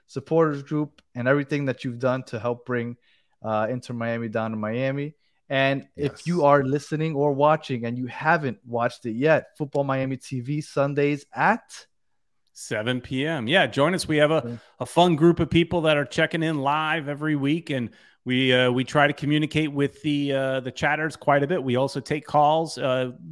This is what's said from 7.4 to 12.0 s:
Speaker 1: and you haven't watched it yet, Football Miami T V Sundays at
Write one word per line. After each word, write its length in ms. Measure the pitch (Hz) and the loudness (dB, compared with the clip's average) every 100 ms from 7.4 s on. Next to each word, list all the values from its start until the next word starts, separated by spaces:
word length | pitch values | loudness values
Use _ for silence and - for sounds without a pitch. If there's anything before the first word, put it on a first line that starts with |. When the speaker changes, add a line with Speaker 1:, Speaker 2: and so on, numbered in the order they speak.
| 147 156 - 127 117 | 4 2 0 -6 -4
Speaker 1:
and 100 | 123 | -6
you 100 | 127 | -8
haven't 500 | - 151 165 143 110 120 | -4 0 2 0 -6 -6
watched 400 | 117 120 - 120 | -2 -2 -2 -8
it 60 | |
yet, 440 | 110 147 147 - - | 0 2 2 0 -10
Football 280 | 143 143 | -6 -2
Miami 320 | 139 135 131 131 | -2 -2 -2 -6
T 220 | - 127 | -8 -10
V 200 | 120 151 | -6 -6
Sundays 640 | 147 - 139 143 147 143 - | -4 0 0 2 0 0 -6
at 540 | - 170 226 _ - - _ | 0 2 2 _ -20 -20 _